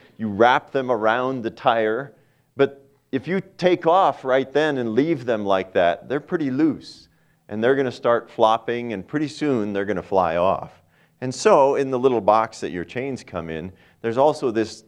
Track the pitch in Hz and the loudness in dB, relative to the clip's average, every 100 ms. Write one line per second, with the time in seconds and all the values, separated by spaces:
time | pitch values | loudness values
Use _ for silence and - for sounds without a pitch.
0 | _ - 110 98 117 139 - 139 127 117 | _ -10 -4 4 4 4 0 -4 -2 0
1 | 110 120 127 131 110 - 131 113 110 117 | 2 0 -2 -4 -6 -4 0 2 0 -2
2 | 139 - _ _ _ - 139 - _ _ | -6 -16 _ _ _ -2 -2 -2 _ _
3 | _ 131 151 190 185 - 180 175 160 180 | _ -8 -4 -6 -6 -2 0 0 2 2
4 | 165 135 131 135 135 143 156 135 117 110 | 2 0 0 0 0 0 0 0 -2 0
5 | 156 151 123 110 98 95 92 98 87 - | 0 -2 -2 -4 0 0 0 0 2 0
6 | - 143 - 180 143 131 156 87 - - | -4 -8 -4 -4 -2 0 0 0 -8 -20
7 | _ _ _ _ - 107 117 139 131 - | _ _ _ _ -12 -2 2 2 0 -2
8 | 120 117 - - 110 113 - 120 120 101 | 0 0 -2 2 2 2 -2 -6 -6 -8
9 | - 151 147 - 151 123 104 98 101 95 | -8 -6 -6 -4 -2 -2 -2 -4 -4 -6
10 | - 95 87 82 92 82 - - _ _ | -2 0 2 2 0 -2 -6 -18 _ _
11 | _ _ 127 127 214 175 139 127 135 127 | _ _ -10 -2 4 6 4 2 -2 0
12 | 127 120 101 107 113 - 87 87 82 123 | 2 2 2 2 2 -4 -8 -8 -8 -8
13 | 135 123 - 90 82 80 90 - _ _ | -8 -10 -10 -10 -8 -8 -10 -14 _ _
14 | 117 117 147 147 135 110 107 - | -4 2 2 2 -2 -2 -2 -6